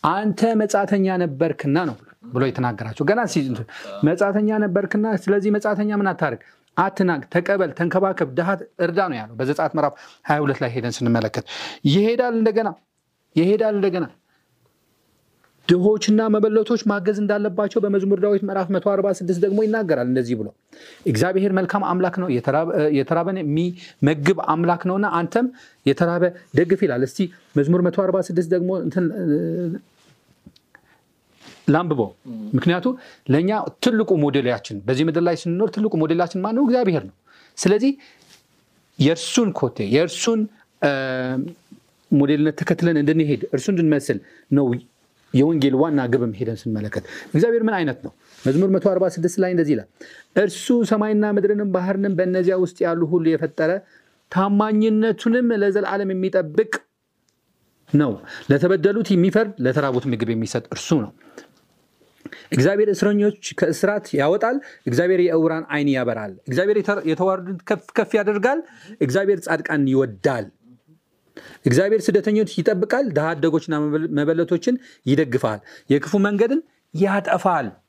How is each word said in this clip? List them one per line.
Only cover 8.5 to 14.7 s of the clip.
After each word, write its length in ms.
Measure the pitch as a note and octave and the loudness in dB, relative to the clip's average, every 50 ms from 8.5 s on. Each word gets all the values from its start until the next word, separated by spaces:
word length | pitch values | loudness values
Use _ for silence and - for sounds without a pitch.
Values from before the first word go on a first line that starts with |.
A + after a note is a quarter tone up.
| G3 F3 - - _ - | -2 -4 -6 -16 _ -4
እርዳ» 200 | F3+ E3+ E3+ F#3 G3 | -2 -2 0 0 -2
ነው 100 | F3+ C#3 | -2 -2
ያለው 180 | A#2 A2 G#2+ A#2 | -8 -10 -12 -6
በዘጸአት 380 | A2 C3+ C3 D3+ - D#3+ C#3+ - | -6 -4 -2 -2 -2 -2 -2 0
ምዕራፍ 200 | D#3+ D3 C#3+ - - - - - _ _ | 0 -2 -2 -2 -6 -20 -20 -20 _ _
ሃያ 140 | - D3+ D3 | -2 0 0
ሁለት 200 | D3 C#3 C3+ - | 0 -2 -2 -2
ላይ 120 | C#3 A#2+ | -4 -4
ሄደን 220 | A#2 C3 A2+ B2 A2+ | -4 -4 -4 -4 -4
ስንመለከት 500 | - A#2+ A#2 A#2 A#2 A2+ G#2+ - A#2+ - - - - - - - - - | -2 0 0 2 2 0 -2 -4 -6 -10 -8 -14 -14 -12 -14 -16 -2 0
ይሄዳል። 500 | C#3+ C#3 F#3+ G3+ A3 A#3 A#3 B3 B3 A#3 | 2 2 4 2 2 2 0 -2 -2 0
እንደገና 340 | A3+ A3 A3+ G#3 A3 A3+ G3+ F3 _ _ _ _ _ _ _ _ _ _ _ _ | 0 0 2 2 0 -2 -2 -6 _ _ _ _ _ _ _ _ _ _ _ _
ይሄዳል። 380 | D#3+ E3 F#3 G#3 G#3+ A3 G#3+ G#3+ | 2 2 4 2 2 2 0 0
እንደገና 320 | G3+ F#3+ G3 F3 F3+ D#3+ - - _ _ _ _ _ _ _ _ _ _ _ | 0 0 0 0 -2 -4 -6 -8 _ _ _ _ _ _ _ _ _ _ _